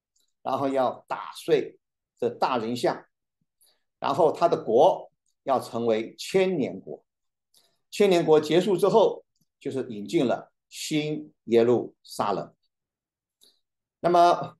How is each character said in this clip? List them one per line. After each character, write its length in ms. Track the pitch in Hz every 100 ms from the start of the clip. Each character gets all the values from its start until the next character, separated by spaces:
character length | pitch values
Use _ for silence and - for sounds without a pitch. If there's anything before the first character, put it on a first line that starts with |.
| _ _ _ _
然 160 | 123 131
后 100 | 139
要 380 | 135 123 - -
打 240 | 131 90 -
碎 420 | - 143 - - _ _ _ -
这 120 | 117
大 280 | - 165 127
人 180 | 110 120
像， 300 | 175 - - _ _ _ _ _ _ _ _ -
然 160 | 120 147
后 160 | 160
他 160 | - 170
的 160 | 160
国 480 | - 113 170 - - _ _ _
要 160 | 135 123
成 260 | - 117 117
为 300 | 110 113 -
千 400 | - 190 190 170
年 220 | 104 95
国。 240 | 80 71 _ _ _ _ _ _ _ _ _
千 180 | - 202
年 140 | 175
国 160 | 160 151
结 220 | 151 160
束 160 | 202 175
之 100 | 190
后， 380 | 202 180 - _ _ _ _
就 100 | 139
是 160 | 131 -
引 180 | 104 101
进 180 | 165 127
了 280 | 101 - _ _
新 640 | - - 156 151 151 - _ -
耶 160 | 113
路 320 | 117 117 - _
撒 280 | - - 104
冷。 220 | 90 71 _ _ _ _ _ _ _ _ _ _ _ _ _ _ _
那 100 | 170
么 480 | 175 175 - - -